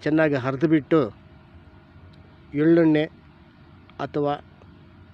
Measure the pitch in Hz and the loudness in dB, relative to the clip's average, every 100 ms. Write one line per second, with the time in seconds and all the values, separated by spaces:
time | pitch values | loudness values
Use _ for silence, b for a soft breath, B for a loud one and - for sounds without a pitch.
0 | 151 156 156 139 131 135 156 156 131 160 | -2 0 0 0 -4 -2 0 0 2 0
1 | 113 - - - - - - - - - | 0 -8 -20 -20 -20 -20 -20 -20 -20 -20
2 | - - - - - 143 156 170 160 151 | -20 -20 -20 -20 -12 -2 2 4 4 0
3 | 156 - - - - - - - - - | -2 -10 -20 -20 -20 -20 -20 -20 -20 -14
4 | 139 147 143 143 - - - - - - | -8 -4 -4 -6 -10 -20 -20 -20 -20 -20
5 | - | -20